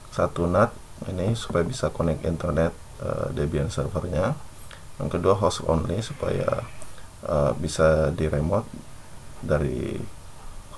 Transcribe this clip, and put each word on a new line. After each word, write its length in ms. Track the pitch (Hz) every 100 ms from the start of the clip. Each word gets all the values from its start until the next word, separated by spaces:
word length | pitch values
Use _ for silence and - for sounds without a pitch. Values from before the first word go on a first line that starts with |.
| -
satu 400 | - 87 - 87
nat 240 | 90 117 - - - -
ini 320 | 90 92 113
supaya 240 | - 85
bisa 320 | 85 - 76
connect 320 | - 82 78 -
internet, 480 | 82 85 76 82 - - -
eh, 320 | - - -
Debian 400 | - 73 78 71
servernya. 640 | - 69 82 87 80 95 151 - - - - - -
Yang 240 | - 90
kedua 160 | 90 98
host 240 | 90 - 80
only 320 | 80 - 92
supaya, 640 | 113 143 - - - - - - - - - -
eh, 300 | - 76 71 60
bisa 480 | 78 - 78 78 73
di 160 | - 78
remote 400 | 76 76 98 117 - - - - - - -
dari 800 | - 76 71 64 65 - - - - - - - -